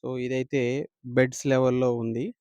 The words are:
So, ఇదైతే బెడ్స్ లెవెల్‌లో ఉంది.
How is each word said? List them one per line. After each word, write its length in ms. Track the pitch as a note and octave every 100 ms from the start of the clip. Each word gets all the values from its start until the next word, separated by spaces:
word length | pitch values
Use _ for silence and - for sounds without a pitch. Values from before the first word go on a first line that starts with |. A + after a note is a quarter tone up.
So, 40 | B2+ B2+
ఇదైతే 420 | B2 C3 C3 C#3 A#2+ C3 - _ B2+
బెడ్స్ 320 | A#2+ B2+ B2+ C#3+
లెవెల్‌లో 440 | C3 C3 B2+ B2+ A#2+
ఉంది. 280 | A2+ A2+ E3 -